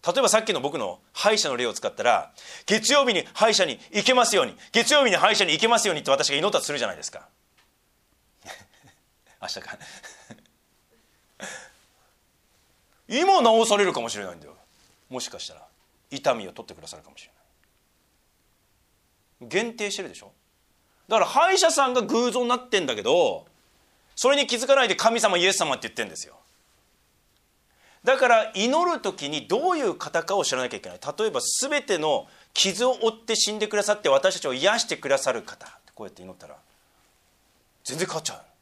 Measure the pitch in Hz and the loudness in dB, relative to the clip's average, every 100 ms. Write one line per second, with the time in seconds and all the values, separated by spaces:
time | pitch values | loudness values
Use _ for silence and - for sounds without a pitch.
0 | - 240 226 214 220 165 139 139 98 90 | -2 2 2 2 0 -4 -4 -6 -8 -10
1 | _ - 208 214 156 123 123 - 107 - | _ -2 0 2 0 -2 -4 -4 -8 0
2 | 113 98 76 - - - - 214 220 285 | 2 2 0 -18 -20 -14 -2 0 4 2
3 | 254 185 - - 226 196 170 113 - 202 | 2 0 -4 0 2 4 0 -4 -6 -2
4 | 247 254 233 190 123 - - 226 226 294 | 2 4 4 2 0 -6 -2 0 4 4
5 | 254 170 180 208 180 147 226 233 214 151 | 4 4 4 2 0 2 2 2 2 -2
6 | 127 135 147 143 190 180 - 147 110 82 | 0 2 2 0 0 -2 -2 -4 -6 -6
7 | - - - _ _ _ _ _ _ _ | -14 -14 -20 _ _ _ _ _ _ _
8 | _ _ _ _ - - - _ _ _ | _ _ _ _ -20 -20 -20 _ _ _
9 | _ _ _ _ - - - - - - | _ _ _ _ -12 -12 -12 -18 -18 -20
10 | - - - - _ _ _ _ _ _ | -20 -20 -20 -20 _ _ _ _ _ _
11 | _ _ _ _ - - - _ _ _ | _ _ _ _ -14 -14 -20 _ _ _
12 | _ _ _ _ _ _ _ _ _ _ | _ _ _ _ _ _ _ _ _ _
13 | - 226 370 381 233 226 220 208 190 143 | -6 0 4 4 6 4 4 2 2 0
14 | 117 104 95 85 73 78 _ _ _ _ | -6 -8 -10 -12 -20 -20 _ _ _ _
15 | _ 127 - 92 - 78 - _ _ _ | _ -12 -10 -12 -16 -18 -20 _ _ _
16 | _ 139 143 120 92 - - - 82 80 | _ -4 -2 -2 -6 -16 -20 -20 -20 -20
17 | _ - - _ _ _ _ _ _ _ | _ -20 -20 _ _ _ _ _ _ _
18 | _ _ _ _ _ _ _ _ _ _ | _ _ _ _ _ _ _ _ _ _
19 | _ _ _ _ 120 180 233 226 208 202 | _ _ _ _ -4 -2 -2 -6 -8 -6
20 | 165 85 101 _ _ _ _ _ _ _ | -10 -16 -20 _ _ _ _ _ _ _
21 | - 320 - 269 349 370 349 294 262 247 | -2 0 2 2 2 4 4 4 2 0
22 | 202 233 247 247 240 247 247 202 143 107 | 0 0 0 -2 -2 -2 0 -2 -2 -4
23 | 104 170 135 82 - _ _ _ _ _ | 2 2 2 -2 -12 _ _ _ _ _
24 | _ - 247 285 262 240 254 277 233 185 | _ 0 2 2 0 -4 2 4 4 2
25 | 226 226 208 180 185 190 156 127 113 - | 2 4 2 4 2 2 -2 -2 -6 -8
26 | 107 - - - _ _ _ _ _ _ | -8 -10 -16 -20 _ _ _ _ _ _
27 | _ _ _ _ _ _ _ _ _ _ | _ _ _ _ _ _ _ _ _ _
28 | 233 262 247 226 - 190 226 302 349 294 | 0 4 6 4 2 -2 0 2 2 0
29 | 202 - 143 151 110 220 349 339 233 - | -4 -6 -8 -8 -2 0 0 0 -2 -4
30 | - 165 165 196 143 127 123 107 92 87 | -4 -4 -2 -2 0 -2 -4 -8 -12 -12
31 | 143 143 220 135 - - 269 294 - 180 | -10 -4 -2 -2 -4 -4 -2 -4 -2 -2
32 | 151 120 - - _ - 196 185 247 240 | 0 -2 -4 -20 _ -2 -2 2 0 2
33 | 226 220 - 208 202 214 214 208 202 208 | -2 -4 -6 -2 -2 -2 -2 -2 0 0
34 | 156 135 185 185 - 127 180 226 - 156 | 2 4 2 -2 -6 0 0 0 -4 -6
35 | 135 135 135 117 - - - - _ - | -2 0 0 -4 -8 -18 -20 -20 _ -18
36 | 101 92 92 92 90 69 _ _ _ _ | -18 -18 -20 -20 -20 -20 _ _ _ _
37 | _ _ _ _ _ _ _ _ - 147 | _ _ _ _ _ _ _ _ -12 -6
38 | 185 160 - - _ _ | -6 -4 -8 -12 _ _